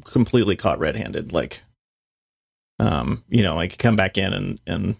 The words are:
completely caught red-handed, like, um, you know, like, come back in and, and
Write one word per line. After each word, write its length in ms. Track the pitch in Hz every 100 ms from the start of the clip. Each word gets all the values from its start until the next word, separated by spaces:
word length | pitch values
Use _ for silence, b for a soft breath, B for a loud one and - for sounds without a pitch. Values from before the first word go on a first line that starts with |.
| -
completely 500 | 127 117 123 101 92
caught 240 | 101 -
red-handed, 540 | 78 110 - 78 -
like, 280 | 85 65 - - _ _ _ _ _ _ _ _ _ _ -
um, 440 | 113 76 - - -
you 140 | 120
know, 120 | 95 80
like, 220 | 90 -
come 180 | 117 104
back 220 | 95 -
in 160 | 95
and, 260 | 95 95 - -
and 300 | 95 95